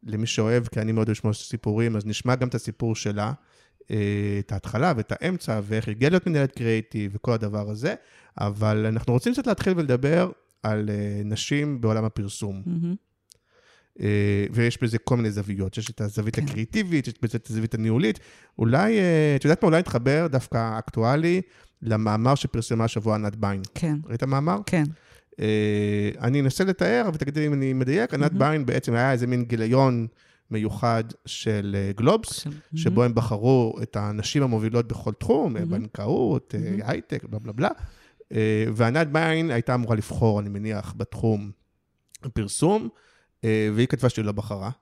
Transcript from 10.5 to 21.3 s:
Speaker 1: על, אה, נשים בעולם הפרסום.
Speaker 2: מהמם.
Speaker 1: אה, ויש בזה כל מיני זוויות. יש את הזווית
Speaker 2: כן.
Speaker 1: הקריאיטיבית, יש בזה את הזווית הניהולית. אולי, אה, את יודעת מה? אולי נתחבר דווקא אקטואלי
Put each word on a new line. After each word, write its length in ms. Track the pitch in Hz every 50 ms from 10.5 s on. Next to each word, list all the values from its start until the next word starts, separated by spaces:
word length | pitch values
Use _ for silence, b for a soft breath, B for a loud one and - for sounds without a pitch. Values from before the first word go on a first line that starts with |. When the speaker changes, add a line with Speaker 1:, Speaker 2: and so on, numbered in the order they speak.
| _ _ -
Speaker 1:
על, 260 | 110 107 107 107 104 104
אה, 280 | 101 101 104 104 104 104
נשים 560 | 104 107 104 - - 147 143 147 147 143 127
בעולם 240 | 117 110 110 110 110
הפרסום. 560 | 110 - - 104 98 - - - 104 98 95 95
Speaker 2:
מהמם. 300 | 175 175 170 170 170 180 202 _ _ _ _ _ _ - b b b b b b b b b b b b -
Speaker 1:
אה, 440 | - 104 104 104 101 101 101 101 101 - -
ויש 300 | 113 117 117 117 - -
בזה 140 | 117 110 113
כל 200 | _ - 131 120
מיני 140 | 117 110
זוויות. 460 | 104 101 98 98 101 95 95 92 - -
יש 120 | 107 -
את 120 | 110 -
הזווית 340 | 110 104 104 - 107 110 113
Speaker 2:
כן. 80 | - 156
Speaker 1:
הקריאיטיבית, 640 | 139 135 107 110 - - 214 214 180 170 151 127 -
יש 60 | 110 _
בזה 160 | - 113 - 117
את 100 | - -
הזווית 240 | 110 110 110 113 -
הניהולית. 460 | 110 110 110 110 120 175 220 202 - B B B B B B B -
אולי, 400 | - 113 117 131 - 214 226 214
אה, 340 | 190 180 170 160 151 151 143
את 100 | 135 -
יודעת 180 | 139 156 - -
מה? 40 | 185
אולי 100 | 156 165
נתחבר 480 | 180 - - 127 120 131 139 151 170 170
דווקא 480 | 135 131 - - - 120 113 113 110 92
אקטואלי 640 | 104 - - - 113 117 135 147 160 170